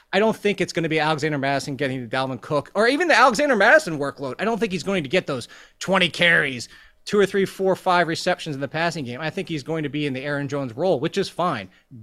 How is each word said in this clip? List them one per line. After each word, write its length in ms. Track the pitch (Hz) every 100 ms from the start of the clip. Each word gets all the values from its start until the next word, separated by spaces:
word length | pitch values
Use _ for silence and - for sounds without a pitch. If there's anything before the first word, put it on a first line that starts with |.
| _
I 80 | 190
don't 160 | 220 -
think 240 | 202 196
it's 120 | 175
gonna 160 | 175 165
be 120 | 156
Alexander 380 | 151 160 156 147
Mattison 360 | 135 139 135
getting 340 | 131 139 131 117
to 80 | 131
Dalvin 240 | 131 127
Cook 300 | - 147 -
or 120 | 190 233
even 220 | 294 349
the 80 | 226
Alexander 400 | 262 233 294 226
Mattison 420 | 214 302 185 147
workload. 380 | 139 127 135 123
I 60 |
don't 140 | 202 226
think 120 | 214
he's 140 | 180
going 180 | 180 190
to 80 | 135
get 160 | 180 175
those 220 | 131 - - - _
twenty 280 | - 190 175
carries, 600 | - 175 165 143 123 - - - _
two 140 | - 208
or 80 | 196
three, 180 | 202
four, 300 | 185 - 190
five 320 | 175 190 175 165
receptions 480 | 160 185 - 165
in 60 | 135
the 80 | 139
passing 360 | 156 170 165
game. 160 | 120 123
I 80 | 156
think 200 | 170 170
he's 160 | 156
going 180 | 131 160
to 80 | 147
be 160 | 147 147
in 60 |
the 100 | 131
Aaron 260 | 143 143 143
Jones 240 | 143 131
role, 260 | 110 185 143
which 180 | 160 196
is 100 | 180
fine. 400 | - 175 123 95 _ _ 123